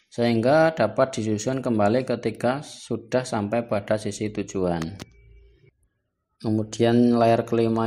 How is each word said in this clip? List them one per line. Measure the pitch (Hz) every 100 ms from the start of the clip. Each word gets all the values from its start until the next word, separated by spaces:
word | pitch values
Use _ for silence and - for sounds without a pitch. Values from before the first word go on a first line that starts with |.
| _
sehingga | - 117 117 117 151 160
dapat | 160 110 104 131 -
disusun | 110 104 127 131
kembali | 131 113 101 120 127
ketika | 120 117 101 120 135
sudah | 147 - - 113 - 127 127
sampai | 113 101 113 117
pada | 107 101 107
sisi | 104 101 107
tujuan. | 107 98 98 90 85 80 98 - - - - - _ _ _ _ _ _ _ _ _
Kemudian | 117 107 107 - 117 120 123 120
layer | 113 117
kelima | 117 117 113 113